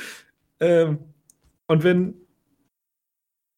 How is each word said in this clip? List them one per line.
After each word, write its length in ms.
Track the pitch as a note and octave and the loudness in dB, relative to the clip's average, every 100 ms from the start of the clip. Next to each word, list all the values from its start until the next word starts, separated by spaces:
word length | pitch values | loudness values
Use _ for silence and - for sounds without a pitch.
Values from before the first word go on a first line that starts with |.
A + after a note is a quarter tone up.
| - - _ _ _ - | -14 -20 _ _ _ -4
Ähm, 400 | E3+ E3+ D#3+ D3 - _ _ _ _ _ - | 0 2 2 -2 -10 _ _ _ _ _ -2
und 160 | D#3+ | 0
wenn, 300 | F3 F3+ F#3 - _ _ _ _ _ _ _ _ _ _ _ _ _ | 2 0 -2 -8 _ _ _ _ _ _ _ _ _ _ _ _ _